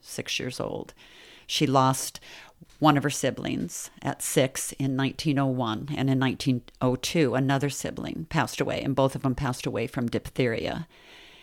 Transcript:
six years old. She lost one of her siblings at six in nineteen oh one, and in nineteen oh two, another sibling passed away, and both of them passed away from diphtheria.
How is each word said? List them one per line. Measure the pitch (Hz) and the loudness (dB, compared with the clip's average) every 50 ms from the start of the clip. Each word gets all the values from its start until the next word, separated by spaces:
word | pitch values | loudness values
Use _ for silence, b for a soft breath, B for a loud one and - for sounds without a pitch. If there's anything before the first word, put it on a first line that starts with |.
six | - - - - 135 - - - | -18 -10 -10 -8 -6 -4 -4 -4
years | - 127 127 - | -4 -4 -4 -4
old. | - - - - - - - B B B B B B B B B B - | -4 -4 -6 -6 -8 -12 -16 B B B B B B B B B B -6
She | - - 156 | 0 2 2
lost | 139 131 135 131 131 131 - - - - B B B B B B B B _ - - - - | 4 6 6 6 6 4 2 -2 -6 -10 B B B B B B B B _ -20 -20 -4 4
one | 147 156 147 | 4 6 6
of | 143 127 | 6 2
her | 147 | 0
siblings | 143 - - 135 113 - - - - - - 175 - - - - - - | 0 0 -2 -2 -2 -2 -4 -4 -2 -4 -4 -6 -8 -10 -12 -14 -14 -8
at | - 135 - - - | -6 -6 -4 -4 -4
six | - - 156 131 127 - - - - - | 0 4 4 4 4 2 -4 -6 -6 -4
in | - 135 135 135 | -2 -2 0 0
nineteen | 131 135 131 - - - 160 139 135 | 0 0 -2 -2 -2 0 0 2 2
oh | 139 | 2
one, | 135 127 127 123 113 110 110 - 139 151 | 2 0 0 0 -2 -2 -4 -4 -4 -2
and | - 131 135 | 0 2 2
in | 131 131 | 4 4
nineteen | 131 131 113 - - 139 127 120 - - - _ | 4 2 0 2 2 2 2 2 -2 -6 -6 _
oh | - 127 123 | 0 0 2
two, | 123 - - - 175 151 127 110 | 0 -2 0 2 2 2 4 4
another | 131 135 131 139 135 143 143 | 2 2 2 2 2 0 -2
sibling | 135 - - - - - - - - - 160 - | -2 -4 -6 -6 -6 -6 -8 -6 -6 -8 -6 -2
passed | - 156 123 - - - | 0 0 0 0 -2 -2
away, | 143 - - - - | -2 -2 -2 -2 -2
and | 135 135 | 0 2
both | 139 135 135 - | 2 2 2 2
of | 135 - | 0 -2
them | 131 127 | -2 0
passed | - 143 131 123 - - | 0 0 -2 -2 -2 -4
away | 143 113 107 113 | -4 -2 -2 -4
from | 123 - 139 120 117 | -4 -2 -2 -2 0
diphtheria. | - 107 - - - - 131 120 113 - - - 120 - 165 B B B B B B B B B B B | -2 -2 -4 -4 -2 0 2 2 2 0 -2 -2 -4 -4 -6 B B B B B B B B B B B